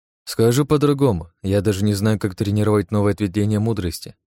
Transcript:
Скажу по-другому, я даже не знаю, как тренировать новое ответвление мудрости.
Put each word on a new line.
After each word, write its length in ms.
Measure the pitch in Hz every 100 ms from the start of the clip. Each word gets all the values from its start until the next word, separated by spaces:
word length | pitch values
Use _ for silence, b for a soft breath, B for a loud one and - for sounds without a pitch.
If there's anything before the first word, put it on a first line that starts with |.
| _ _
Скажу 400 | - - - 123
по-другому, 640 | 143 151 147 139 135 87 78 _
я 180 | 95 101
даже 240 | 101 95
не 100 | 104
знаю, 240 | 98 110 107
как 160 | 107
тренировать 560 | 90 104 104 104 104 98
новое 220 | 107 101
ответвление 480 | 98 101 104 104 107
мудрости. 560 | 110 107 87 - - -